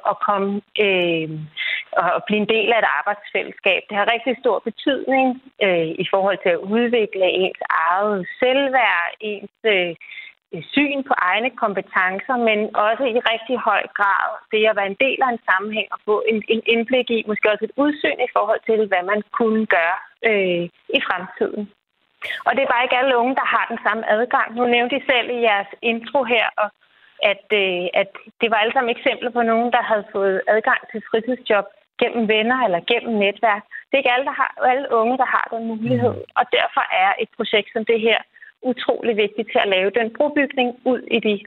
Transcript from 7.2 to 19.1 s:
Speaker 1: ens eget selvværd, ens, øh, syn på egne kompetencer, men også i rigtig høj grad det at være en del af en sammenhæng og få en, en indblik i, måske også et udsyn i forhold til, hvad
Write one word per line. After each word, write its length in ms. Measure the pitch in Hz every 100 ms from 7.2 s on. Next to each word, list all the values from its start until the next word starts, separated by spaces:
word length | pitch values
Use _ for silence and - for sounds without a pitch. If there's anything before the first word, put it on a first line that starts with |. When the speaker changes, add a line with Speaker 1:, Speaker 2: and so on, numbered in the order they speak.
| 180 165
Speaker 1:
ens 180 | 185 - - 170 165
eget 380 | 185 214 202 175 -
selvværd, 640 | 254 262 277 254 214 175 170 -
ens, 360 | 214 202 202 _ 226 190
øh, 200 | 175 165 - - - _ _ 170 -
syn 260 | 285 285 277 262
på 40 | - 180
egne 180 | 202 254 247
kompetencer, 720 | 220 190 185 202 185 190 - 247 226
men 100 | 208 214 214 208
også 160 | 226 269 233
i 40 | 233
rigtig 260 | 226 226 247 226
høj 140 | 196 - -
grad 280 | 202 185 - 214 -
det 100 | 214 220
at 40 | 208
være 120 | 196
en 80 | 196 269
del 140 | 220 254
af 40 |
en 100 | 226 -
sammenhæng 380 | 185 208 220 - -
og 40 | -
få 100 | 214 220
en, 120 | 220 - 226
en 60 | -
indblik 340 | 226 220 254 247 226
i, 60 | 208
måske 240 | 208 214
også 140 | 208 220
et 120 | - 294
udsyn 340 | 294 302 262 247
i 60 | -
forhold 240 | 208 226 -
til, 100 | 220 208
hvad 120 | 185 180